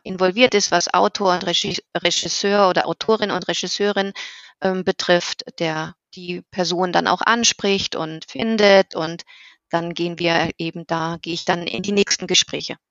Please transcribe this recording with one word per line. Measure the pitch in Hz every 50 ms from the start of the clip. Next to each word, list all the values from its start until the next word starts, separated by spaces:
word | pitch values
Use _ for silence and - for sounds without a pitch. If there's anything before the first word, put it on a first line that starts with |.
| -
involviert | - 190 175 185 185 180 226 254 233 -
ist, | 202 196 -
was | 175 175 - - -
Autor | 180 196 208 - - 202 185 180
und | 180 190
Regie-, | 180 170 - - 175 - - - _ -
Regisseur | 175 - 175 170 - - 170 - - - 202 202 202 202 185
oder | 175 170 -
Autorin | - 165 - - - 220 214 214 196
und | - 180 180 -
Regisseurin, | 175 - - 180 - - 202 208 202 202 196 196 196 - - - - - - - _ _
ähm, | - 190 185 185 175
betrifft, | 190 185 - - - 175 175 - - - - - - - -
der | 170 160 156 156 156 170 175 _ _ _ -
die | 185 180 175 175 180 - _
Person | - 196 180 165 175 170 185 180
dann | 170 170 170 -
auch | 175 -
anspricht | - - 226 240 226 - - - - 202 196 190 - - -
und | - 160 160 160 160 - -
findet | - - 220 226 226 208 208 202 196 196 185 - -
und | 180 160 160 170 175 - - - - - - _ _ _ _
dann | - 170 170 170 170
gehen | - 170 175 170 165
wir | 170 170 165 156 160 170 - -
eben | 165 165 - 175 165
da, | - 165 165 160 165 170 170
gehe | - 170 170
ich | 165 -
dann | - 175 175 170
in | - - 190
die | 185 -
nächsten | 202 202 196 - - - 185
Gespräche. | 175 180 - - - - 151 - - 131 - _ _